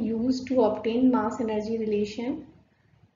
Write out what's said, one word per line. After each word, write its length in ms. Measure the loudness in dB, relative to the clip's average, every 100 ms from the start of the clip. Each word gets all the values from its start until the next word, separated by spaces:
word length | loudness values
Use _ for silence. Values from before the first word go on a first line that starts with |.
| -2
used 400 | 0 0 -2 0
to 140 | 2
obtain 500 | 4 2 -2 2 4 4
mass 260 | 0 -2 -4
energy 300 | -2 -2 -2
relation, 580 | 0 0 -2 -4 -6 -6 -10 -20 _ _ _ _ _